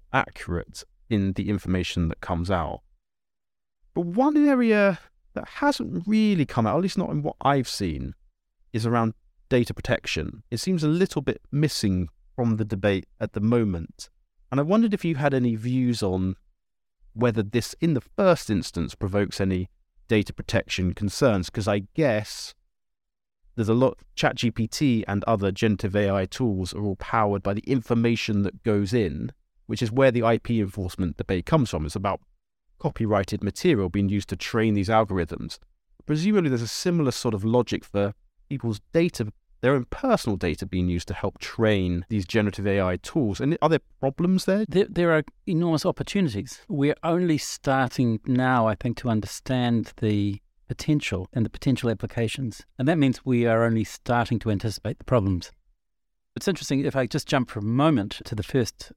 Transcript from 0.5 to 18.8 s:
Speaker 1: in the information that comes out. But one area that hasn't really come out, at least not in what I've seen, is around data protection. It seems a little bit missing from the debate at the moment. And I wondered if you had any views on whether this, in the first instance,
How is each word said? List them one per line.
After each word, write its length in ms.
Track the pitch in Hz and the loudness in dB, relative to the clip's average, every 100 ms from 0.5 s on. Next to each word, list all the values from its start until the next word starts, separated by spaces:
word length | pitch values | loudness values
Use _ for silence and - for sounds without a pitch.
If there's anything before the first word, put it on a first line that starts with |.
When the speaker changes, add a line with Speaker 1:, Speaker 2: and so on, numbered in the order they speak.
| 85 - - - _ - | -6 -6 -14 -20 _ -2
Speaker 1:
in 260 | 110 95 | 0 0
the 160 | 92 101 | -2 -2
information 580 | 101 - 92 87 - 82 | -2 0 -2 0 0 -2
that 120 | - | -2
comes 300 | - 87 87 | -4 -4 0
out. 300 | 95 78 - _ _ _ _ _ _ _ _ _ _ _ | -2 -2 -8 _ _ _ _ _ _ _ _ _ _ _
But 80 | - | -6
one 340 | 175 180 269 302 | -4 2 2 4
area 640 | 294 262 233 214 202 175 - _ _ | 4 4 4 4 4 2 -6 _ _
that 140 | - - | -14 -12
hasn't 580 | - 294 277 - 180 175 | -2 0 0 -4 -6 0
really 400 | 214 214 190 143 | 2 4 4 2
come 200 | - 110 | 2 2
out, 100 | 127 | 2
at 60 | |
least 160 | 190 - | 0 -2
not 120 | 165 | -2
in 120 | 147 | -2
what 140 | 151 - | -4 -2
I've 280 | 131 139 120 | 2 2 0
seen, 460 | - 95 71 64 - _ _ _ _ _ | -2 -4 -4 -8 -10 _ _ _ _ _
is 140 | 117 113 | -4 0
around 280 | 117 113 110 _ _ - | 2 2 -2 _ _ 0
data 260 | 127 120 | 2 2
protection. 680 | - - 123 - - - - - | -2 -2 -2 -2 -6 -6 -10 -10
It 80 | 117 | -6
seems 260 | - 180 | -2 0
a 40 | 151 | 2
little 340 | 165 185 - | 2 2 0
bit 180 | 139 117 - | -4 -4 -4
missing 580 | 143 151 - 104 92 87 _ _ - | 0 0 0 0 0 -2 _ _ -4
from 200 | 120 110 | 0 0
the 80 | |
debate 420 | 107 101 104 95 - - | -2 0 0 0 -2 -10
at 140 | 110 | -8
the 80 | - | -2
moment. 720 | 104 120 107 87 82 - - _ _ _ - | 2 2 2 -2 -6 -14 -20 _ _ _ -6
And 80 | 135 | -2
I 20 | |
wondered 320 | 147 208 233 | 2 4 4
if 100 | 196 | 0
you 120 | 170 151 | -2 0
had 180 | 143 | 2
any 220 | 135 123 113 | 2 0 0
views 460 | 117 127 123 117 | -2 0 0 0
on 340 | 101 92 95 92 _ _ _ _ _ _ - | 0 0 -2 -4 _ _ _ _ _ _ -16
whether 280 | 110 120 110 | 0 0 2
this, 320 | 101 120 - - | 0 -2 -4 -2
in 140 | 170 | 0
the 60 | 139 | 0
first 480 | - - 196 170 - | -4 0 4 4 2
instance, 460 | 101 - - | -2 -2 -4